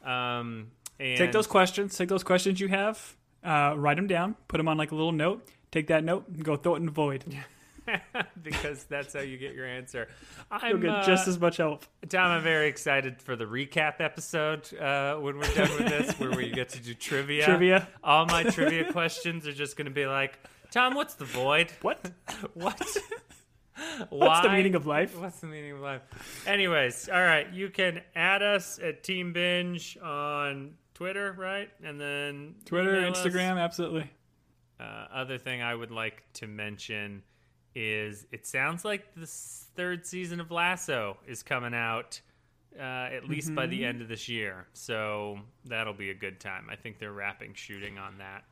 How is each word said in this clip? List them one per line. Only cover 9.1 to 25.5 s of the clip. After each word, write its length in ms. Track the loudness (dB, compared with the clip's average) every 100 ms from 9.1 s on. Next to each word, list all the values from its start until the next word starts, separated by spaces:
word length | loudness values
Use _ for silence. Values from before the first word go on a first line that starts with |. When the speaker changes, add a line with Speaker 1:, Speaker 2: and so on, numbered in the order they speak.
| -6
Speaker 1:
how 60 |
you 180 | -6 -8
get 160 | -10 -8
your 100 | -8
answer. 440 | -8 -8 -6 -8 -10 -20 -20 -8
I'm, 180 | -4 0
Speaker 2:
You'll 80 | 2
get 260 | 4 4 6
just 220 | 6 4
Speaker 1:
uh, 40 |
Speaker 2:
as 80 | 2
much 180 | 2 2
help. 280 | 0 0 -10 _ -2
Speaker 1:
Tom, 220 | 4 4
I'm 140 | 4
very 240 | 4 4 4
excited 520 | 0 0 2 0 -6
for 160 | -8 -6
the 100 | -4
recap 540 | -4 -2 0 0 0
episode, 720 | -4 -4 -6 0 0 -2 -6 -6
uh, 380 | -2 0 0 -2
when 220 | -4 -2
we're 140 | 0 2
done 160 | 2 4
with 120 | 0
this, 320 | 2 0 -2
where 100 | -2
we 220 | -2 -2
get 180 | -4 -6
to 100 | -8
do 100 | -12
trivia. 520 | -10 -4 -2 0 2 6
Speaker 2:
Trivia. 420 | 6 8 6 2 -8
Speaker 1:
All 240 | 4 6 6
my 160 | 4
trivia 480 | 4 4 4 4 0
<laughs> 0 |
questions 560 | 0 0 -2 -4 -4 -6
are 60 |
just 220 | -6 -6 -4
gonna 140 | -6
be 160 | -2 0
like, 320 | 0 -2 -4 -20 -20 -4
"Tom, 240 | 4 4
what's 220 | 4 -4 -6
the 100 | -8
void? 460 | 0 4 4 4 0
Speaker 2:
What? 300 | -2 -2 -8 -14 -14
Speaker 1:
<laughs> 200 | -10 -10
What? 260 | -4 -4 -4
Speaker 2:
What's 1600 | -4 -4 -6 -12 _ -20 _ _ _ -14 -10 -8 -8 4 8 8
the 60 | 8
Speaker 1:
Why? 60 | 6
Speaker 2:
meaning 200 | 6 4
of 100 | 2
life?" 320 | 2 2 -2
Speaker 1:
What's 220 | -12 -12
the 80 |
meaning 240 | -14